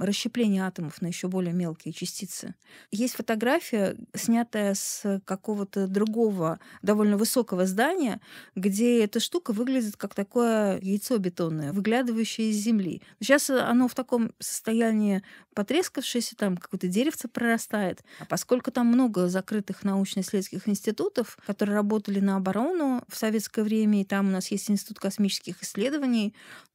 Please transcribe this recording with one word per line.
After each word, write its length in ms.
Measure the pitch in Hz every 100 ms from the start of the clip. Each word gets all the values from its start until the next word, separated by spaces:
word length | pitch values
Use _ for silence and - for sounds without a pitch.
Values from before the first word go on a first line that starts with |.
расщепления 640 | 196 202 233 240 214 190 185
атомов 340 | 185 190 -
на 60 | 175
еще 220 | - 180
более 260 | 185 175
мелкие 400 | 180 170 160 160
частицы. 600 | - 180 - 185 - - - _ - -
Есть 240 | 208 247
фотография, 800 | - 233 220 240 330 - 214 196 - -
снятая 600 | - - 233 240 214 202
с 460 | 196 - - 208 196
какого-то 640 | - 190 - 208 196 196 190
другого, 720 | 196 220 226 220 190 160 - - -
довольно 340 | 196 214 214 202
высокого 500 | 226 254 226 180 185
здания, 540 | 190 285 370 247 - - - - 196
где 460 | 196 196 240 233
эта 160 | 208 233
штука 320 | - 349 -
выглядит 440 | 208 254 262 214 -
как 180 | 202
такое 640 | - 202 240 233 220 202 190
яйцо 360 | 190 202 - 233
бетонное, 540 | 180 175 165 156 143
выглядывающее 800 | 196 208 240 247 226 214 - 220
из 60 | 208
земли. 440 | 220 214 180 - - -
Щас 260 | 214 262 -
оно 380 | 262 - 240 247
в 80 |
таком 380 | - 254 240 220 -
состоянии 800 | - - 226 226 226 214 208 190 - - _
потрескавшееся, 800 | - 202 311 - 285 - 240 - -
там 200 | 208 175
какое-то 320 | - 190 180
деревце 400 | 196 294 - 240
прорастает. 720 | - 233 226 - 214 185 - - -
А 60 |
поскольку 460 | - 170 - 247 -
там 160 | 247 233
много 420 | 247 247 185 180
закрытых 560 | 190 - 214 196 190
научно-исследовательских 840 | 196 196 196 196 185 196 190 196 214
институтов, 680 | 202 220 214 370 254 - - -
которые 300 | 202 208 208
работали 440 | 208 214 208 196
на 160 | 196 190
оборону 680 | 190 202 294 359 277 247 -
в 80 | -
советское 460 | 220 214 - 226
время, 380 | 208 220 214 202
и 40 |
там 240 | 196 196 196
у 20 |
нас 200 | 185 -
есть 200 | 202 -
Институт 280 | 202 - -
космических 640 | 196 - 196 - - 180
исследований, 720 | - 202 254 294 262 226 202 - - - -